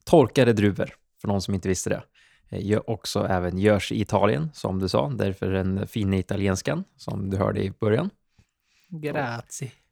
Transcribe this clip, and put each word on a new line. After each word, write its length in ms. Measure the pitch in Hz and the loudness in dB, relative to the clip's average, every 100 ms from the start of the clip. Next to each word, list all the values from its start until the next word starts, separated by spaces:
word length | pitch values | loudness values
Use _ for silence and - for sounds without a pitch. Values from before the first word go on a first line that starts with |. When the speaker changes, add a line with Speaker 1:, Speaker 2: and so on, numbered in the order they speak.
Speaker 1:
Torkade 480 | - 170 120 - 120 | 4 6 6 4 4
druvor, 420 | 104 104 95 107 - _ _ | 6 4 2 -4 -8 _ _
för 80 | 104 | -4
någon 140 | 101 | -2
som 120 | 92 | -2
inte 140 | 95 95 | -2 -2
visste 220 | 95 98 | -2 -2
det. 120 | 104 - _ _ _ _ | -6 -8 _ _ _ _
Eh, 140 | 95 98 | -6 -2
gör 240 | 107 - | -2 -2
också 360 | 107 - 104 98 | -6 -4 -2 0
även 300 | 92 90 92 | 0 -2 2
görs 340 | 104 101 - | 4 2 0
i 80 | 110 | -4
Italien, 500 | 101 101 101 131 160 | 0 2 2 2 -4
som 240 | - 101 95 | -6 -6 -2
du 100 | 95 | 0
sa. 200 | - 143 | 0 0
Därför 400 | 117 98 95 95 | -2 -4 -2 -2
den 360 | 95 92 95 104 | -2 0 -2 -4
fina 300 | 117 98 95 | -4 0 0
italienskan, 680 | - 98 98 95 - 156 190 _ | -2 -2 0 0 -2 -6 -6 _
som 340 | - 101 98 | -10 -8 -4
du 60 | 95 | 0
hörde 280 | 104 101 | 0 0
i 60 | 98 | -4
början. 400 | - 107 113 190 - _ _ _ _ _ _ _ | -2 0 0 0 -8 _ _ _ _ _ _ _
Speaker 2:
Grazie. 840 | 170 151 147 127 117 - - 120 - _ | -10 -6 -4 -6 -8 -12 -14 -14 -16 _